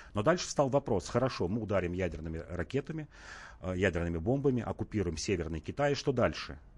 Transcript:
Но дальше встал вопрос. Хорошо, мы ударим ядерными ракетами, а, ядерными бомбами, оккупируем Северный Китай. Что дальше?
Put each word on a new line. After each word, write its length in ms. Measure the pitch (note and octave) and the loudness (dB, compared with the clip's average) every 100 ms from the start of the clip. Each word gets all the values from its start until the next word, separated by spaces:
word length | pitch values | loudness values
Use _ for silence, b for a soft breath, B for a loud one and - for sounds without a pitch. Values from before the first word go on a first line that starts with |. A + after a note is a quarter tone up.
| B | B
Но 100 | G#2 | 0
дальше 240 | G#2 F3+ - | 2 2 0
встал 220 | - C3+ | 0 4
вопрос. 380 | C3+ - G2+ - | 2 2 0 2
Хорошо, 400 | A#2+ C3 - F2+ | 0 0 0 0
мы 140 | A2+ | 0
ударим 320 | G#2 G2 F2 | 2 2 2
ядерными 480 | F2+ F2+ E2 E2 D#2+ - | 0 -2 -2 -6 -6 -6
ракетами, 580 | E2+ E2+ C3 C#3+ D#3 D3 B B B B B | -6 -2 -2 -2 -8 -8 B B B B B
а, 120 | F2+ | -4
ядерными 440 | F#2 F#2+ E2 E2+ E2+ | 2 2 4 0 0
бомбами, 460 | F#2 C#3 C#3 B2 | 0 2 2 2
оккупируем 540 | G2+ - G#2+ G#2+ F2 D#2 | -2 -4 -2 0 0 -2
Северный 420 | - F#2 D#2+ D#2+ | 0 0 0 -4
Китай. 340 | - F#2 C#3+ | -6 0 0
Что 200 | C#3 - | 2 0
дальше? 440 | B2 F#2 D2 - C#2 - | 4 4 2 -8 -12 -16